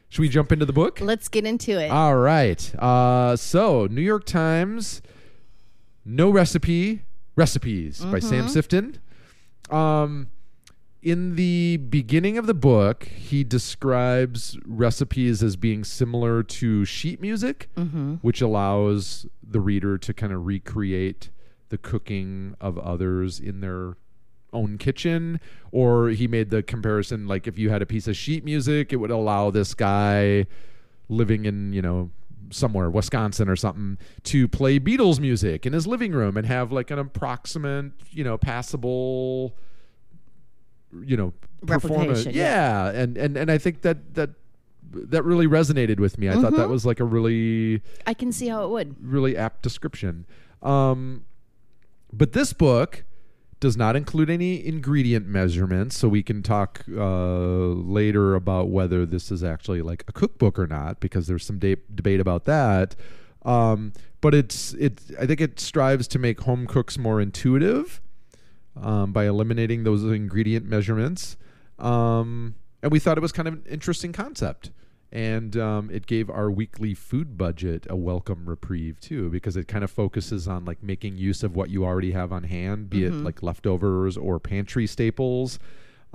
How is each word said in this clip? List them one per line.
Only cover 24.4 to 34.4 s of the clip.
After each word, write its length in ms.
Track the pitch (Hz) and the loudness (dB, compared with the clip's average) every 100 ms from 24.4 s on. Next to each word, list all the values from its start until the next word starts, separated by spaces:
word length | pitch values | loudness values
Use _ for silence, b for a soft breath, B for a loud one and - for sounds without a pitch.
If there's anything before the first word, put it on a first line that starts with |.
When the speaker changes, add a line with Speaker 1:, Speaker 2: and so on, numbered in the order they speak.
| - | -10
Speaker 1:
own 240 | 117 104 104 | -4 -2 -2
kitchen. 640 | - 131 170 165 165 165 b b b | -2 0 0 0 -2 -4 b b b
Or 340 | 123 123 120 117 | 4 6 6 4
he 160 | 110 120 | 2 0
made 240 | 113 107 | 2 2
the 120 | 110 | 0
comparison, 640 | 104 117 110 107 101 110 101 | -2 -2 0 0 0 -4 -4
like, 200 | 98 113 | -4 -4
if 120 | 92 | -2
you 100 | 107 | 0
had 120 | 104 | 2
a 40 | 98 | 0
piece 220 | 110 107 | -2 -2
of 80 | 98 | -4
sheet 300 | - 160 147 | -2 -4 -2
music, 480 | 151 127 147 143 | -2 2 0 0
it 40 | 131 | -2
would 140 | 107 | 0
allow 380 | 117 107 101 104 | 0 2 2 2
this 220 | 101 95 | 2 0
guy 720 | - 104 101 104 101 101 101 95 b b b b b - | 0 2 4 4 4 4 4 2 b b b b b -6
living 340 | 113 107 110 | 0 2 2
in, 300 | 107 101 101 | 0 -2 -2
you 80 | 98 | -2
know, 300 | 90 90 87 - - - 104 | 0 0 -2 -6 -10 -10 -12
somewhere, 400 | - 131 101 87 | -2 0 2 2
Wisconsin 600 | 87 104 127 107 101 101 | 2 0 0 -2 0 0
or 60 | 92 | 2
something, 400 | 104 92 101 98 B B | 0 -4 -6 -6 B B
to 240 | - 139 | 0 2